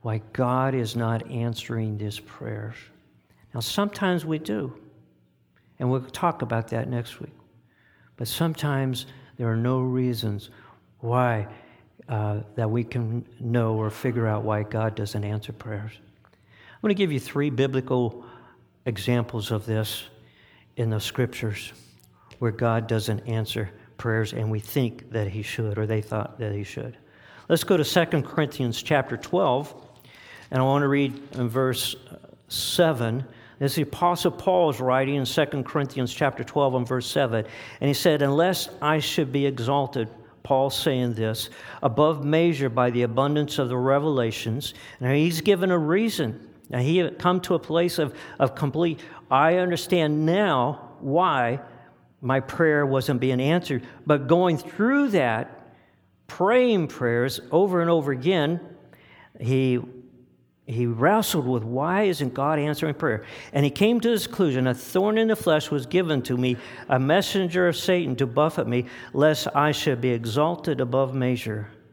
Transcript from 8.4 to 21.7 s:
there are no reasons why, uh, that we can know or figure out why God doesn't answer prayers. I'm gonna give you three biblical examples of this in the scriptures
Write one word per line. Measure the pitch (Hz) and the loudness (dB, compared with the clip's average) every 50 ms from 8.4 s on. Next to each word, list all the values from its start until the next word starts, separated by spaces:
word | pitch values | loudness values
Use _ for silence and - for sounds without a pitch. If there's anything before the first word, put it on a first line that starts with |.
| 165 165 156 - - 147 139 135 135 131 127 113 - - - - - - _ - | -2 -2 -2 -2 -2 -2 0 0 0 -2 -2 -4 -8 -12 -18 -20 -20 -20 _ -4
there | 123 113 | -2 0
are | 113 | 0
no | 113 117 123 131 127 | 0 2 0 0 0
reasons | 127 127 123 127 127 127 123 107 110 110 101 101 - - - - - - - _ _ _ _ _ | 0 0 0 0 0 0 -2 -2 -2 -4 -4 -6 -10 -14 -20 -20 -20 -20 -20 _ _ _ _ _
why, | - 117 120 127 127 120 117 107 101 101 - - - - - _ _ _ _ _ - - | -4 0 2 2 2 2 2 0 -2 -6 -10 -20 -20 -20 -20 _ _ _ _ _ -10 -6
uh, | 117 107 107 104 104 104 107 - - | -4 -2 -2 -2 -2 -4 -6 -8 -4
that | - 117 107 | -2 -2 0
we | 110 120 117 | 0 -2 -2
can | 117 - 127 117 110 113 120 - - - - | -2 -4 -4 -2 -2 -4 -6 -6 -8 -14 -10
know | 127 117 117 123 117 113 110 | -6 0 0 2 2 2 0
or | 110 110 107 | 0 -2 -4
figure | 104 - - 127 117 120 113 110 | -4 -4 -4 -2 -2 0 0 0
out | 107 107 110 | 0 0 0
why | 110 107 107 107 | -2 -2 -2 -2
God | 107 - 110 110 110 107 | -4 -2 -2 -2 -2 -2
doesn't | 113 104 104 - 104 104 | -4 -8 -4 -4 -6 -4
answer | 104 107 107 107 - 120 | -4 -4 -6 -6 -8 -14
prayers. | 113 - 117 110 101 104 110 - - _ - _ _ _ | -12 -10 -10 -8 -8 -10 -10 -14 -16 _ -20 _ _ _
I'm | _ _ _ _ _ _ - - - - - - 214 | _ _ _ _ _ _ -20 -20 -20 -16 -4 0 0
gonna | 202 | 2
give | 190 196 170 147 | 2 2 2 0
you | 131 | -2
three | - - - 143 143 147 | -4 -4 -2 0 0 0
biblical | 131 120 135 135 131 131 127 127 127 127 123 117 113 - - - - - - - - _ _ _ _ _ _ | 2 2 2 2 2 -2 -2 0 0 0 0 0 -2 -8 -18 -20 -20 -20 -20 -20 -20 _ _ _ _ _ _
examples | 131 113 98 - - 123 120 113 110 - 117 104 - | -6 -6 -4 -2 0 0 0 0 -2 -6 -8 -4 -4
of | 113 107 101 | -4 -4 -2
this | 117 110 110 107 104 - - - - - - - _ _ _ _ _ _ _ _ _ _ | -2 -2 -2 -2 -4 -6 -10 -12 -16 -20 -20 -20 _ _ _ _ _ _ _ _ _ _
in | - 120 113 | -4 -2 -2
the | 110 107 | -2 -4
scriptures | - - - - 127 113 - - - 110 104 - - - | -4 -6 -2 -2 -2 -2 -2 -6 -6 -6 -6 -6 -12 -16